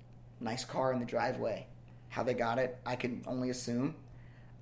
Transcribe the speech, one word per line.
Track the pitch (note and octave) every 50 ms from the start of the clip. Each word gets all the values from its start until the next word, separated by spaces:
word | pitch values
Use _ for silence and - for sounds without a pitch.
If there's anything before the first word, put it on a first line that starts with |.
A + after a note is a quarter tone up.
| - - - - - - - -
nice | A#2+ A2+ A2+ B2 -
car | - - C#3 C3 C3 B2+
in | B2
the | A#2+
driveway. | A#2 A#2 A#2 A2 B2+ A#3 - A#2 A2+ G#2 - - - - - - - - - - -
How | - - -
they | B2+ B2
got | G#2 A#2 A2+ A#2 B2+
it, | C3 - - - -
I | A#2+ B2+ B2
can | - B2+ A#2+ G2+ -
only | - B2+ B2+ B2+ B2+
assume. | B2+ B2+ - - A#2+ A#2+ C3 D3+ D#3+ - - - - - - - - - - - - -